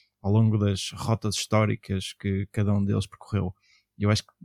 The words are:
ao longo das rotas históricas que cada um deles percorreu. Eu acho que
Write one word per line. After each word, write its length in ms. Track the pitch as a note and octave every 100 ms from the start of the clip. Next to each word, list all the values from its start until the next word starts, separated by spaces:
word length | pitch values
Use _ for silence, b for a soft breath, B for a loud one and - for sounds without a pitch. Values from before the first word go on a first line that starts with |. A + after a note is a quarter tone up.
| b _
ao 80 | G2
longo 260 | G#2+ A2 G#2+
das 340 | G2+ F#2+ -
rotas 420 | - - A2 A2
históricas 800 | - - G#2+ G#2+ G#2 - G2 -
que 340 | - G2+ F#2+ G2
cada 200 | - G2+
um 120 | G2+
deles 240 | G2+ G#2 -
percorreu. 440 | - - G2+ F#2 - b b b -
Eu 120 | G#2
acho 120 | A2
que 100 | - _